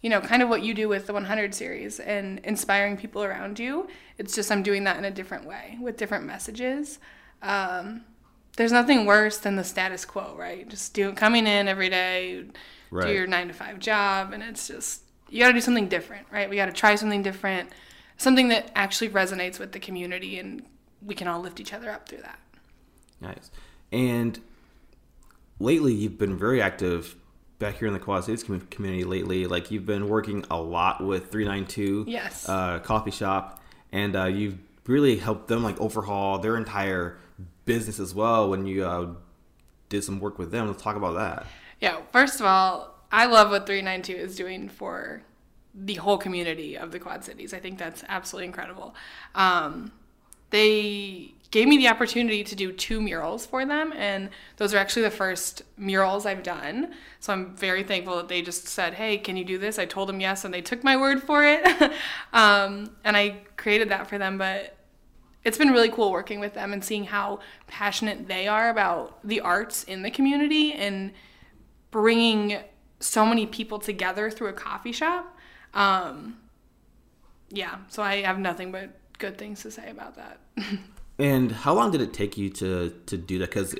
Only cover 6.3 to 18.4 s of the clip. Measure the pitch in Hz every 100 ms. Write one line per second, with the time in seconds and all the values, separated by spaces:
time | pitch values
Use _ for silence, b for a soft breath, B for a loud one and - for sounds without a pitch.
6.3 | 190 - 220 254 277 294 - B B B
7.3 | _ 196 202 190 180 202 226 - _ _
8.3 | _ _ - 233 240 240 262 202 208 214
9.3 | 208 202 196 185 - 190 185 - 202 -
10.3 | - 175 180 - 202 - 208 196 202 214
11.3 | 233 214 202 196 190 185 185 185 185 185
12.3 | 185 180 B B B B 180 185 196 185
13.3 | 180 175 - 208 196 220 208 202 196 190
14.3 | 208 226 214 - - - - - _ -
15.3 | 226 247 240 233 240 190 170 - - -
16.3 | 208 196 202 190 - 214 208 214 202 196
17.3 | 190 196 185 180 B B B B - 262
18.3 | 262